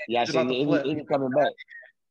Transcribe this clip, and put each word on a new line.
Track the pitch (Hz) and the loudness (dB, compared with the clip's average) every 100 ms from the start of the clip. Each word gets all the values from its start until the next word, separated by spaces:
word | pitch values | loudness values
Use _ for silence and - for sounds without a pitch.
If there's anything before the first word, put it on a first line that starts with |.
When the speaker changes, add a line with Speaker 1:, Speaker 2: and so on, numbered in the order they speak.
| - | -4
Speaker 1:
Yeah, | 117 | -2
I | 120 | 0
Speaker 2:
He's | |
about | 131 127 | 0 0
Speaker 1:
seen | |
Speaker 2:
to | 127 | 0
Speaker 1:
it. | |
He, | 147 | 2
Speaker 2:
flip. | 147 135 151 | 2 0 -4
Speaker 1:
he | - | -2
coming | 143 131 | -2 0
back. | 143 135 - - - - _ _ | 2 2 0 -10 -20 -20 _ _